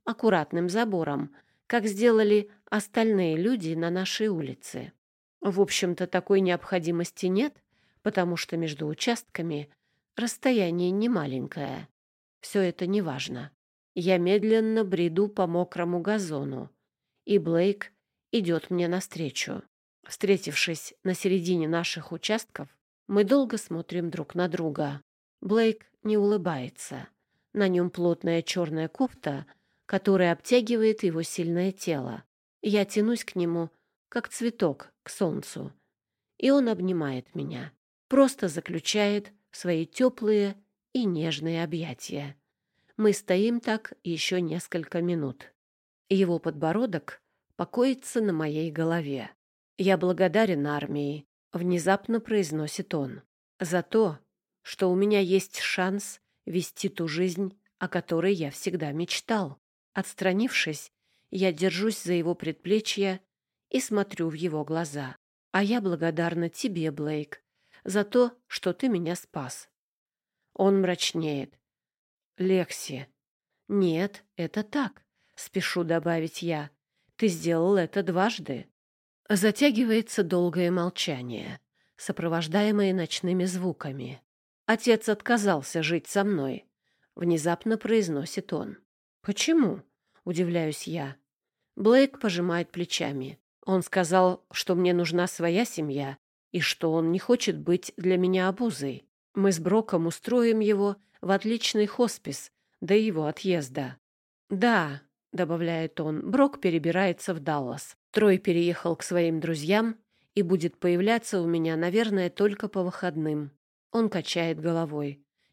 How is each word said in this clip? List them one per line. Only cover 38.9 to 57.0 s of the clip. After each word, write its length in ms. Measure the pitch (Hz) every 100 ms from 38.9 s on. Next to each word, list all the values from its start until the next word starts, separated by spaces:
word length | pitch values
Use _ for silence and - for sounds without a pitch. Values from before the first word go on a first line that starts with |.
| 208 202 208 202 - _
в 60 | -
свои 300 | 175 165 165
теплые 680 | - 254 254 214 214 202 196 _ _ _
и 120 | 262
нежные 580 | 214 165 160 143 160 165
объятия. 760 | 165 165 160 147 - 151 143 - _ _ _ _ _ -
Мы 160 | 214
стоим 480 | 202 - 185 220 240
так 320 | - 214 - -
еще 360 | 165 160 - 185
несколько 640 | 170 165 - 170 160 175
минут. 520 | 175 170 139 - - _ _ _ _ _ _
Его 300 | 196 185 170
подбородок 840 | 165 151 160 190 247 165 - - _ _ _ -
покоится 640 | - - 262 262 - 240
на 120 | 214
моей 380 | 160 156 156 165
голове. 600 | 151 160 170 143 135 107 - _ _ _ -
"Я 180 | 190 185
благодарен 720 | 180 175 185 196 220 156 143
армии", 600 | 147 143 147 143 151 - _ _
внезапно 680 | 175 175 175 165 196 196 226
произносит 760 | 226 214 165 156 151 - 185
он, 280 | 160 135 - - _ _ _
"за 240 | 175 175
то, 360 | - 220 208 147 _ _ _ _
что 300 | - - 185
у 40 |
меня 240 | 180 208 208
есть 380 | 180 190 - -
шанс 600 | - - 185 196 - - _ _ -
вести 420 | 170 156 - 196
ту 200 | -